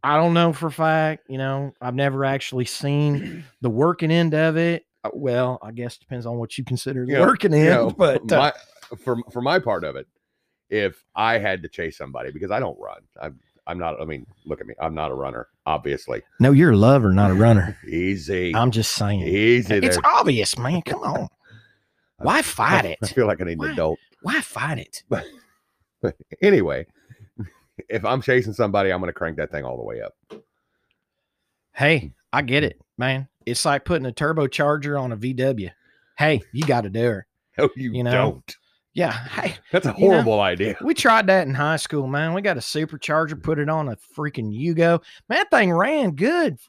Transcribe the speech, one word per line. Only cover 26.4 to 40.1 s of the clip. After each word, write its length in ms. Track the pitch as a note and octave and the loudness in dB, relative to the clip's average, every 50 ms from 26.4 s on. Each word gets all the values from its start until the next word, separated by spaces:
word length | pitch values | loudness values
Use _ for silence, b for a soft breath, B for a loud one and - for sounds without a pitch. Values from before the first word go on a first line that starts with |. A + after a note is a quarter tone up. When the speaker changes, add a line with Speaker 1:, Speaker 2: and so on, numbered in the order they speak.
Speaker 2:
anyway, 420 | - G#3 G3+ C#3 F#2+ D#2+ C#2 C2 D#2+ _ b b b b b b G#2 b _ - G#2 F#2 _ _ _ _ _ - - _ | 4 4 4 4 4 0 -2 -4 -6 _ b b b b b b -20 b _ -14 -14 -14 _ _ _ _ _ -20 -12 _
if 160 | A2 A2 F2 | -8 -4 -2
I'm 160 | G#2+ B2 C3 | -2 -2 -2
chasing 320 | - - B2+ B2+ B2 G#2+ | 0 2 2 2 2 -2
somebody, 380 | G#2 - A#2 G#2 G2 G2+ G2 F#2+ | -2 -2 -2 0 2 0 0 0
I'm 80 | F#2 F2+ | 0 -2
gonna 140 | F#2 F2 | -4 -6
crank 240 | E2 - F2 E2 D#2+ | -6 -6 -8 -6 -6
that 160 | C#2+ D2+ D2+ | -6 -8 -6
thing 120 | - D2+ C2+ | -6 -8 -8
all 120 | B1 B1 | -8 -10
the 80 | B1 A#1 | -10 -10
way 160 | G1+ A#1 A#1 | -10 -10 -10
up. 120 | G#1+ - _ _ _ _ - - _ _ _ _ _ _ _ _ _ _ _ _ _ _ _ _ _ _ _ _ _ _ _ _ _ _ | -12 -14 _ _ _ _ -20 -20 _ _ _ _ _ _ _ _ _ _ _ _ _ _ _ _ _ _ _ _ _ _ _ _ _ _
Speaker 1:
Hey, 400 | _ - C3+ D3 E3 C#3 F2+ C#2+ - _ _ _ | _ 0 2 2 2 2 0 -6 -16 _ _ _
I 100 | - C3 | -4 -2
get 220 | D3 A#2 B2+ C#3+ D3+ | -2 0 0 0 0
it, 160 | A#2+ - _ _ _ _ - | 0 -4 _ _ _ _ -4
man. 300 | B2 C3 C3+ C3 C3 - _ _ _ | -2 -2 -2 -4 -6 -10 _ _ _
It's 180 | - A#2+ - - | -6 -4 -2 0
like 200 | D#3+ C#3+ C#3 - | 0 0 0 0
putting 220 | - F3 D#3+ C3 | -2 -2 -2 -2
a 40 | B2+ | -4
turbocharger 880 | A#2 - D3+ D3+ D#3+ D#3+ D3 C3 - - D3+ D3 D3 D3 C#3 D3 D3 C#3 | -4 -2 -2 -2 0 0 0 -2 0 0 0 0 0 0 -2 -4 -4 -4
on 120 | C3 B2+ | -4 -4
a 40 | A#2 | -6
V 160 | G#2 A2 B2+ C3 | -6 -6 -6 -2
W. 360 | B2 C3 C3+ C3+ G#2+ F#2+ F2 - _ _ _ _ _ _ _ _ - | 0 0 0 0 -2 -6 -8 -10 _ _ _ _ _ _ _ _ 0
Hey, 240 | D3 D#3 D3+ A#2+ - _ | 2 2 2 0 -2 _
you 120 | - A#2+ - | -6 -4 0
gotta 240 | D3 C3 A#2+ G#2+ G2+ | 0 0 0 0 -2
do 120 | F#2+ A2+ A#2 | -2 0 0
her. 220 | B2 A2 F#2+ - _ | 0 0 -2 -8 _
Speaker 2:
<laughs> 260 | _ _ _ _ _ - | _ _ _ _ _ -2
No, 100 | C#3+ C3 - | -2 0 0
you 160 | C3+ C3 B2 | -4 -8 -6
Speaker 1:
You 100 | A2 B2+ | -4 -2
know? 80 | B2 A#2+ | -2 0
Speaker 2:
don't. 460 | A#2+ B2 A2 G#2+ - - _ - - _ _ _ _ _ _ _ _ | 2 2 2 0 -2 -6 _ -20 -20 _ _ _ _ _ _ _ _
Speaker 1:
Yeah. 180 | - C4+ - | -2 -2 -2
Hey, 420 | - A#2 A#2+ - - - - F3+ - - _ - | -2 -6 -10 -10 -8 -6 -6 -6 -8 -10 _ -2
Speaker 2:
That's 160 | - F#3 - | -2 0 0
a 80 | B2+ G#2 | 0 0
Speaker 1:
you 120 | - - | 4 6
know, 20 | - | 6